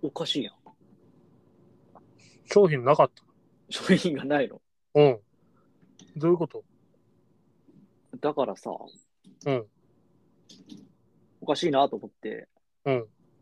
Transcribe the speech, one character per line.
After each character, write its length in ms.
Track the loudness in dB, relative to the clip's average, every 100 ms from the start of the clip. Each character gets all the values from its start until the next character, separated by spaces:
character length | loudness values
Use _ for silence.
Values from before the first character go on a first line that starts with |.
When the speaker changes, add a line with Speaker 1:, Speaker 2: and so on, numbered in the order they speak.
Speaker 1:
お 80 | -8
か 160 | -6 -6
し 140 | -4
い 40 |
や 60 | -6
ん。 40 | -12 -20 -20 _ -20 _ _ _ _ _ _ -20 _ _ -20 _ _ -20 -20 0
Speaker 2:
商 220 | 4 4
品 160 | 4
な 120 | 2 4
か 80 |
っ 60 | 4
た？ 120 | 0 _ _ _ _ -16
Speaker 1:
商 260 | -8 2
品 220 | 2 2 -4
が 80 |
な 180 | -2 -2
い 60 | -2
の。 120 | -6 _ _ _
Speaker 2:
う 80 | 4
ん。 180 | 6 4 -6 _ _ _ _ _ _ _ -18 -4
ど 120 | 0
う 40 |
い 20 |
う 20 | 0
こ 120 | 0
と？ 160 | -8 -18 _ _ _ _ _ _ _ _ _ _ -20 -20 _ _ -6
Speaker 1:
だ 160 | -4
か 100 | -2
ら 120 | -4 -4
さ、 160 | -10 -12 -14 -20 _ _ -20 -12 -4
Speaker 2:
う 60 |
ん。 140 | -4 -6 _ _ _ _ _ _ _ _ -20 -20 -20 -20 _ _ _ _ -14
Speaker 1:
お 60 | -6
か 80 | -2
し 120 | 0
い 20 |
な 180 | 2 0
と 80 | -2
思 120 | -14
っ 20 |
て。 380 | _ -12 -12 -16 _ _ _
Speaker 2:
う 80 | -4
ん。 140 | -4 -4 _ _ _